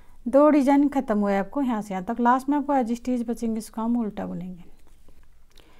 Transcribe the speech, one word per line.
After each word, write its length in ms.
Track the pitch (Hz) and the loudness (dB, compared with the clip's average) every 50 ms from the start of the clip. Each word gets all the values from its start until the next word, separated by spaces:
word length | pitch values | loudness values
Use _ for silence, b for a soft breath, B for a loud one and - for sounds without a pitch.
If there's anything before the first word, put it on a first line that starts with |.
| b b b b b 240 | b b b b b 4
दो 220 | 240 277 294 302 | 6 6 8 8
डिजाइन 380 | 285 302 254 277 285 285 294 277 | 6 6 4 4 4 4 4 2
ख़त्म 300 | 285 277 262 - 208 208 | 0 -2 -2 -2 0 0
हुआ 140 | 202 202 | 0 0
है 80 | 202 196 | 0 0
आपको 220 | 196 202 - 285 | -2 -2 -4 -4
यहाँ 200 | 277 247 233 208 | -2 -2 -2 -4
से 120 | 202 208 185 | -6 -6 -8
यहाँ 100 | 190 185 | -8 -6
तक। 120 | - 233 247 | -6 -2 0
लास्ट 280 | 240 240 254 269 269 277 | 2 2 2 2 2 -2
में 100 | 285 294 | -2 -2
आपको 160 | 269 285 285 | 0 0 0
एज 180 | 269 254 220 | 0 0 -2
स्टिच 360 | 240 233 - 254 254 240 233 233 | -4 -6 -4 -4 -4 -4 -4 -6
बचेंगे, 300 | 226 - 240 220 220 220 | -6 -6 -4 -4 -4 -6
इसको 240 | 208 - - 220 | -8 -10 -8 -6
हम 140 | 220 226 240 | -2 -2 -2
उल्टा 300 | 240 226 202 208 - 185 | -2 -2 -4 -6 -8 -8
बुनेंगे। 380 | 180 185 170 180 185 180 170 175 - - - - - - - - - - - - - - - - - b b b b b | -8 -8 -10 -10 -12 -14 -16 -16 -18 -20 -20 -20 -20 -20 -20 -20 -20 -20 -20 -20 -20 -20 -20 -20 -20 b b b b b